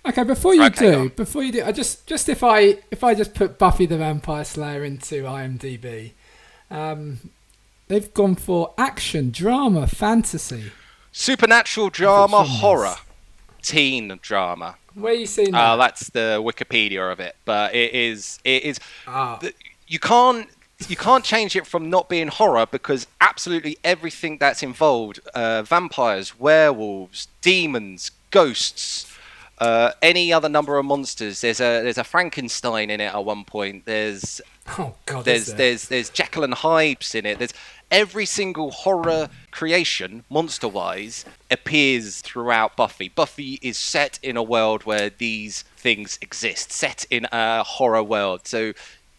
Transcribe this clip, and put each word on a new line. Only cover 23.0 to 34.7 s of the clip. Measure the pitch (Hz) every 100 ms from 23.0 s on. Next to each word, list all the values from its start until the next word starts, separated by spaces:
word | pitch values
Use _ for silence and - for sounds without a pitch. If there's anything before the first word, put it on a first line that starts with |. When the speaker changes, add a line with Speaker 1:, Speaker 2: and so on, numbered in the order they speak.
| - -
Speaker 2:
absolutely | 190 - 180 170 151 156
everything | 170 175 165 - 165 147
that's | 143 117
involved, | 135 120 156 120 107 - -
uh, | 123 113 113
vampires, | 110 170 - - 117 98 95 -
werewolves, | 143 156 151 117 107 98 90 - - -
demons, | 180 185 160 123 101 90 - _ -
ghosts, | 196 151 110 - - - - - - - - - -
uh, | 117 113 117 -
any | 160 180 170
other | 165 151
number | 151 143 143
of |
monsters. | 139 143 131 - 107 95
There's | 117 113
a, | 120 117
there's | 120 117
a |
Frankenstein | - 175 175 - 120 - 123 110 104
in | 104
it | 104
at | 104
one | 101 104
point. | 98 107 98 98
There's, | 113 107 107 98 - - - _ -